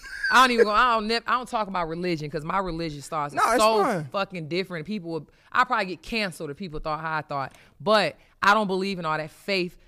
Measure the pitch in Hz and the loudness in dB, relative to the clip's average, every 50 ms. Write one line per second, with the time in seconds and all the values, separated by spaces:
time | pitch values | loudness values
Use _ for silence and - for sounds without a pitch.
0 | - - - - - - 220 240 262 254 240 226 233 214 208 220 247 247 226 220 | -14 -14 -8 -4 0 4 6 6 8 6 6 4 4 4 4 4 4 4 4 2
1 | 208 214 233 233 - - 226 254 247 - 247 220 214 190 190 180 170 156 165 170 | 0 0 -2 -2 0 -2 -2 -2 -2 -4 -4 -4 -4 -2 -4 -4 -4 -4 -4 -4
2 | 180 180 170 147 151 147 170 160 143 165 185 196 190 180 160 165 170 160 147 143 | -2 -2 -2 -4 -4 -6 -6 -6 -6 -4 -2 -2 -2 -2 -4 -4 -4 -6 -6 -10
3 | 135 - 170 156 143 147 - 320 440 - 330 254 214 220 - 415 392 277 208 165 | -10 -6 -4 -4 -4 -2 -2 0 2 2 4 4 4 4 6 4 4 2 0 -2
4 | 151 127 - 202 196 - 185 175 156 139 165 185 190 - 180 160 151 185 214 208 | -4 -4 -4 -4 -4 -4 -6 -10 -8 -4 -4 -4 -4 -4 -8 -10 -8 -8 -8 -8
5 | 165 170 165 156 - - _ _ _ _ - 233 254 254 254 220 202 185 170 - | -6 -6 -8 -8 -8 -12 _ _ _ _ 0 0 0 2 0 0 -2 -2 -6 -10
6 | - - 233 226 208 185 - - 165 147 139 - 202 170 147 151 - 160 151 151 | -10 -6 -4 -4 -4 -4 -4 -8 -8 -10 -8 -8 -10 -10 -8 -8 -6 -4 -4 -4
7 | 160 160 156 156 143 - 147 139 131 - - - - - _ - 139 196 220 214 | -4 -4 -4 -4 -4 -4 -6 -6 -6 -6 -10 -16 -20 -20 _ -4 2 4 4 4
8 | 185 147 - - _ _ _ _ - 196 208 220 214 185 190 185 190 196 196 175 | 4 2 -2 -6 _ _ _ _ 4 6 6 6 4 2 0 -2 -2 -2 -4 -4
9 | 170 156 156 156 156 156 - - - - 196 190 175 180 - - - | -2 -2 -2 -2 -4 -6 -12 -10 -4 -2 0 0 0 -2 -6 -12 -20